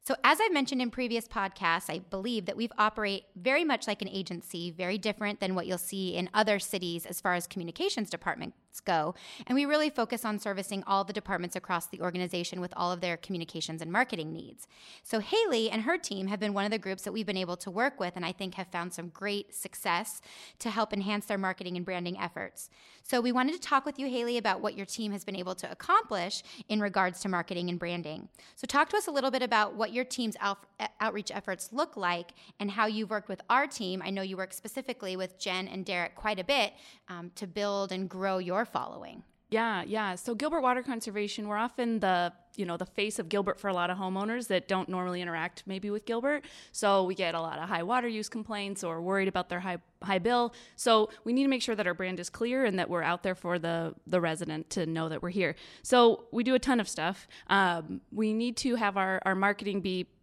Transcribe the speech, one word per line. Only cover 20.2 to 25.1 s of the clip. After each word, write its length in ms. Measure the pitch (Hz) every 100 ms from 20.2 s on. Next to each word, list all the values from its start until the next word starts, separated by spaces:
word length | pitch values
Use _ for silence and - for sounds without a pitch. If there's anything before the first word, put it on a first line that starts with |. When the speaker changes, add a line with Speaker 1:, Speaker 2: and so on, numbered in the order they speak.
| - - - -
Speaker 1:
to 100 | 240
help 240 | 208 220
enhance 320 | 202 196 208 -
their 120 | 202
marketing 380 | 190 185 180 175
and 100 | 175
branding 320 | 180 175 185
efforts. 520 | 180 - - - - - - -
So 160 | - 247
we 140 | 240
wanted 200 | 247 254
to 60 | 339
talk 260 | - 285 277
with 140 | 277
you, 80 | 277
Haley, 300 | 247 240 240
about 240 | 214 190
what 160 | 202 -
your 80 | 196
team 260 | - 214